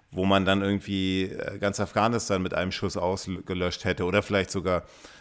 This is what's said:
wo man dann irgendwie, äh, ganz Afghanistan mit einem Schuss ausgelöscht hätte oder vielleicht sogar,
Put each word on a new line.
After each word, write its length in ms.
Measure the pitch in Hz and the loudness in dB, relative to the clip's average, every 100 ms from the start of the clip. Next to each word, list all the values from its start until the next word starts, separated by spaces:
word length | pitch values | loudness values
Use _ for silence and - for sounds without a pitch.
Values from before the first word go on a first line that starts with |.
| _ | _
wo 160 | 92 95 | 0 4
man 180 | 98 | 4
dann 160 | 92 98 | 4 2
irgendwie, 640 | 98 101 - 95 95 95 | 2 0 -2 0 0 0
äh, 360 | 92 80 71 101 | -2 -4 -8 -2
ganz 220 | 101 98 | -2 0
Afghanistan 640 | 98 107 110 117 - 95 | -2 2 2 0 0 0
mit 100 | 92 | 0
einem 180 | - 92 | 0 -2
Schuss 280 | - 98 90 | -2 -4 -2
ausgelöscht 880 | 87 95 - 90 - 90 90 - 95 | -2 -2 -4 -8 -4 -2 -2 0 -2
hätte 180 | 87 | 0
oder 160 | 90 101 | 2 2
vielleicht 300 | - 101 92 | 2 0 0
sogar, 320 | 98 90 87 - - - - | -2 0 0 -2 -16 -20 -20